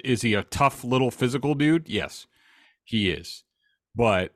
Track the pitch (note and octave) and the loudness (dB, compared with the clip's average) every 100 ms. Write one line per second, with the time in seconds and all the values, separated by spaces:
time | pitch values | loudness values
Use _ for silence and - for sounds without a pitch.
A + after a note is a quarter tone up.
0 | - A#2+ A#2 G#2 - - C#3 - B2 B2+ | 0 0 2 0 -2 0 0 0 -2 0
1 | B2+ - B2+ C3 C#3+ C#3+ D3+ E3 D#3+ G#2 | 0 0 -2 0 -2 0 2 2 0 -4
2 | C#2+ - - _ _ _ _ _ _ A2+ | -4 -10 -20 _ _ _ _ _ _ 0
3 | G2 D2+ E2 - _ _ _ _ _ - | 0 -2 -8 -18 _ _ _ _ _ 0
4 | A2+ F#2+ F#2 | 2 2 0